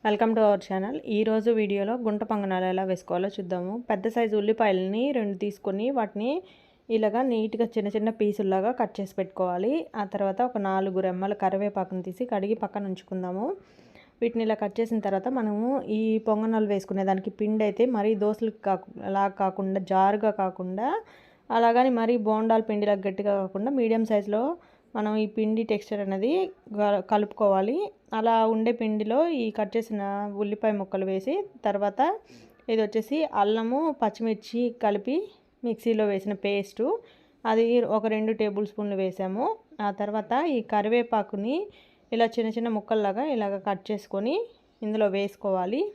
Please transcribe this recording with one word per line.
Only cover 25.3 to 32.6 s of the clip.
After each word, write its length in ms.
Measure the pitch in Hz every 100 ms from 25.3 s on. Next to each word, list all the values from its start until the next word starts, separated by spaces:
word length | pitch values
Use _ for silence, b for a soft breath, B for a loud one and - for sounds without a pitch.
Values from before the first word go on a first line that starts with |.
| 220 214 220
టెక్స్చర్ 380 | 226 208 - 208
అనేది 300 | 196 190 226 359 381 - -
గ-, 280 | 208 208 202
కలుపుకోవాలి. 760 | 190 214 208 - 208 190 196 302 415 - _
అలా 320 | 220 226 226 220
ఉండే 260 | 220 226
పిండిలో 560 | 233 220 214 214 247 339
ఈ 220 | 302 220
కట్ 260 | 208 208 226
చేసిన 240 | 226 208 196 202 208 202
ఉల్లిపాయ 360 | 208 208 220
ముక్కలు 340 | 208 190 190 190
వేసి 280 | 190 190 359 403 -
తర్వాత 380 | 320 294 202 202 302 440 B B B B